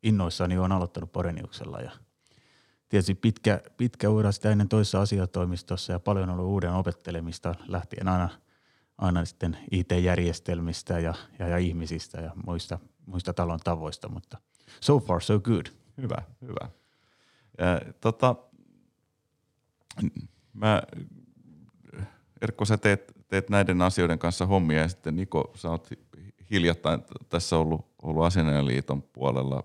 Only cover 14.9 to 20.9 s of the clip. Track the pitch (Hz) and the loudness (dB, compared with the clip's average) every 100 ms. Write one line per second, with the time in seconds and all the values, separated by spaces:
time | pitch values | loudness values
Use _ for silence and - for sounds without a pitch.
14.9 | 147 - 87 - 107 101 107 - - _ | 4 4 -2 2 2 4 0 -2 -14 _
15.9 | - 131 - - - 127 - - - _ | -10 -8 -8 -10 -18 -12 -10 -12 -16 _
16.9 | _ _ _ _ _ _ - 90 87 - | _ _ _ _ _ _ -2 0 0 -2
17.9 | - 110 113 131 120 - _ _ _ _ | -2 -2 2 2 2 -8 _ _ _ _
18.9 | _ _ _ _ _ _ _ _ _ _ | _ _ _ _ _ _ _ _ _ _
19.9 | - 101 - - _ _ 104 107 104 - | -6 -4 -4 -16 _ _ -2 2 2 0